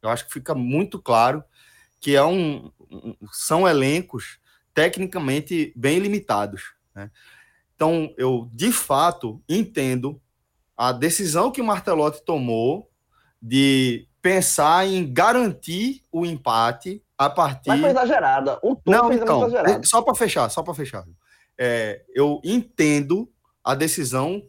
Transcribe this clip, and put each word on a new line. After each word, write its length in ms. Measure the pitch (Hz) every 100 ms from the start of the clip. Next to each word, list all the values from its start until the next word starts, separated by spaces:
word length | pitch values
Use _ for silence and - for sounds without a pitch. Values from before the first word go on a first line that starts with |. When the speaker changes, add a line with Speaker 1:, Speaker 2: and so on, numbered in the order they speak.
Speaker 1:
Eu 80 | 110
acho 180 | 120 -
que 60 |
fica 200 | 151 127
muito 480 | 143 123 139 196 208
claro 420 | - 117 120 143 151 _ _ _ _ _
que 160 | - 143
é 80 |
um, 480 | 147 190 160 143 - _ _
um, 240 | 95 113 110 104
são 360 | - - 156 185
elencos 720 | 147 135 156 185 120 - - _ _ _
tecnicamente 1000 | - 165 175 185 185 143 139 151 175 151 -
bem 220 | 131 165
limitados, 760 | 202 208 190 104 104 98 - _ _ -
né? 160 | 104 _ - - _ _ _ _
Então, 380 | 160 165 156 -
eu, 320 | 131 123 117
de 180 | 113 196
fato, 720 | 233 - 139 165 170 117 110 _
entendo 680 | 175 190 - 135 127 127 147 _ _ _ _ _ -
a 140 | 120
decisão 580 | 123 151 165 190 156 226
que 80 | 269
o 60 | 233
Martelotti 580 | 202 196 165 151 151
tomou 680 | - 160 123 113 120 170 - _ _ _ _ _
de 680 | 117 131 139 135 131 117 - _
pensar 680 | 185 190 180 - 151 170 196
em 240 | 190 160
garantir 920 | 123 220 247 233 151 - 170 233 269 _
o 140 | 165 170
empate 760 | 160 131 113 117 120 - 202 _ _
a 120 | 139
partir 400 | 143 156 131 -
Speaker 2:
Mas 120 | 277
foi 80 | 302
exagerada. 720 | 262 247 269 151 135 135 131
O 120 | 208 -
tom 160 | -
Speaker 1:
Não, 160 | 208 240
Speaker 2:
fez 120 | 240
Speaker 1:
então, 180 | 220 143
Speaker 2:
muito 160 | 233 233
exagerado. 320 | 175 202 -
Speaker 1:
só 140 | 226
pra 140 | 226 240
fechar, 340 | 220 - 117
só 140 | -
pra 100 | 165
fechar. 320 | 156 135 104 87 87 _ _ _ _
É, 460 | 123 117 107 101 _
eu 280 | - 143 147
entendo 840 | 160 233 233 - 156 147 139 180 240 _ _ _
a 120 | - 135
decisão 680 | 160 160 135 131 139 196